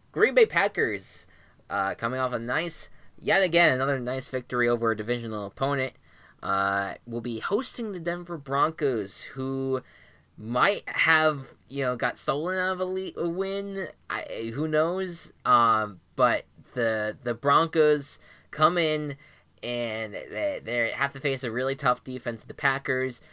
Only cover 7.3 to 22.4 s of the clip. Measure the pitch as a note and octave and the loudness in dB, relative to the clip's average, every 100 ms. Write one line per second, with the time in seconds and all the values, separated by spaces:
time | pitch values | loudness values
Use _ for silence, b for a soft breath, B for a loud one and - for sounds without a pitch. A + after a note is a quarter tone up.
7.3 | A2 - G#3+ B3+ - A3 F#3 E3 F3 F3 | -4 -2 0 0 -4 -6 -4 -4 -6 -6
8.3 | E3 C3+ C#3 D#3 D#3+ D3 A#2+ G2 - - | -10 -2 0 0 2 0 0 -2 -8 -10
9.3 | C3+ C3 C3+ C3+ C3 b b b b b | -6 -4 -2 0 -2 b b b b b
10.3 | - G#2+ B2 E3 G3 - - D#3+ D#3+ D#3 | -14 -2 2 4 2 -4 -2 4 6 4
11.3 | C#3+ C3 - - C3+ C3 B2 B2 - - | 2 -8 -18 -10 -2 -2 0 -2 -2 -2
12.3 | C#3+ E3+ F#3 F#3 F#3 F#3 F#3 F#3+ - E3+ | -2 -2 -2 -2 -2 -2 -2 -6 -4 -4
13.3 | E3+ F#3+ G3 G3+ G3 F#3 - - A2 - | -2 -4 -4 -6 -6 -8 -12 -8 -8 -6
14.3 | G2+ A#2 A#2+ D#3 D3+ D#3+ F#3 F#3 E3+ - | -6 -6 -4 0 2 2 0 -4 -8 -12
15.3 | _ B2 A#2+ A#2 A2 G#2+ F#2+ _ - B2 | _ 4 6 6 4 0 -6 _ 2 2
16.3 | G#2+ - - - B2+ A#2 A2 G#2+ - B2 | 2 -4 -20 -10 -2 0 0 -2 -4 -6
17.3 | A#2 C#3 D3 E3 E3 D3+ D3 C#3 - B | -2 4 4 4 4 4 4 0 -8 B
18.3 | B B - D#3+ F3+ D#3+ D#3 D3 C#3 B | B B 2 4 4 2 0 -4 -8 B
19.3 | B B - A#2+ A#2+ A#2 A2 A2 G2 C2 | B B -12 -6 -4 -4 -4 -6 -8 -8
20.3 | G2+ G2+ F2+ D2+ A#2+ A2+ A2 C#3 C3+ C#3+ | -2 -2 -2 -4 -2 0 0 -4 -2 -4
21.3 | C3+ B2 A#2+ C3 C3+ C#3 B2+ - B2+ A#2+ | -2 -2 -2 -2 0 0 0 -2 -8 -8
22.3 | A2+ | -8